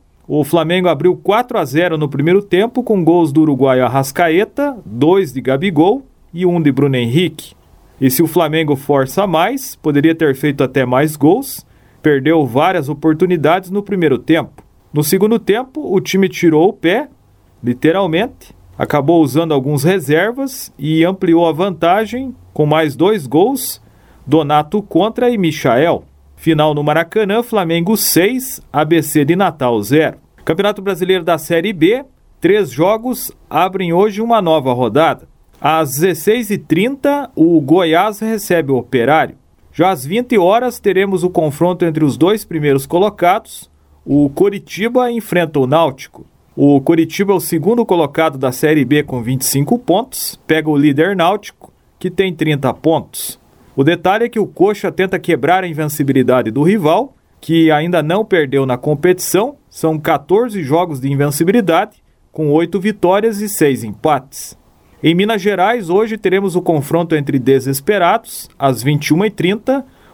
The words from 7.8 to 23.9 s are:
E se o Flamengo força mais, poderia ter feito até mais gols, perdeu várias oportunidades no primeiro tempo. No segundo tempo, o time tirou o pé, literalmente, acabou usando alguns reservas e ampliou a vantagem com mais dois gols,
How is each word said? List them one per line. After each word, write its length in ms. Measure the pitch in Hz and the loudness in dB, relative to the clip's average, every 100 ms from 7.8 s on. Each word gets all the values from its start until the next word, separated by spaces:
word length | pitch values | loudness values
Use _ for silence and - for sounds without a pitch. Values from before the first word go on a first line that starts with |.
| _ - | _ -2
E 100 | 131 | 0
se 120 | 127 | 2
o 40 | 160 | 0
Flamengo 480 | 180 160 160 156 | 2 0 0 -2
força 520 | 139 - 143 131 - 196 | -2 0 0 0 -2 0
mais, 500 | 160 190 269 - - | 0 0 -2 -10 -8
poderia 380 | 156 143 156 | -2 2 2
ter 200 | 160 156 | 2 0
feito 300 | 135 151 143 | 0 -2 -2
até 220 | 131 139 127 | -2 0 0
mais 280 | 127 156 | 0 0
gols, 520 | 156 143 214 277 - - _ _ _ | 2 2 2 -2 -14 -18 _ _ _
perdeu 460 | 156 143 135 165 135 | 0 0 2 0 0
várias 420 | 120 165 180 139 | 0 0 -2 -4
oportunidades 840 | 147 160 156 180 180 143 180 185 | -4 -2 0 0 0 0 0 -2
no 120 | 202 | -8
primeiro 340 | 202 202 160 123 | -4 -2 0 0
tempo. 480 | - 160 135 - _ _ _ | 0 -2 -2 -12 _ _ _
No 100 | 147 | -4
segundo 340 | 151 190 208 226 | 0 2 2 0
tempo, 560 | - 208 254 311 285 | 0 -2 -2 -10 -4
o 60 | 190 | -2
time 260 | - 190 190 | -2 0 -2
tirou 440 | - 175 156 180 | 0 0 2 2
o 20 | |
pé, 380 | - 165 214 294 _ _ _ _ _ | 0 -2 -2 -4 _ _ _ _ _
literalmente, 920 | 120 123 147 180 190 160 240 - - - - - | -6 -2 0 0 0 -2 -4 -8 -20 -20 -20 -8
acabou 440 | - 147 139 170 | -2 -2 2 4
usando 300 | 147 139 165 | 4 0 0
alguns 320 | 143 131 147 | 0 0 -2
reservas 880 | 147 196 135 151 202 247 269 - - - | 0 0 0 0 0 -4 -8 -8 -16 -10
e 260 | 151 160 | -4 0
ampliou 420 | 165 190 180 165 170 | 0 0 2 2 2
a 60 | |
vantagem 840 | 156 196 160 170 196 214 240 269 - - | 0 -4 -2 0 0 -2 -6 -10 -14 -14
com 100 | - | -4
mais 320 | 151 156 156 113 | 0 2 0 0
dois 300 | 175 214 131 | 0 0 0
gols, 520 | 143 214 269 - - _ | 2 2 0 -6 -12 _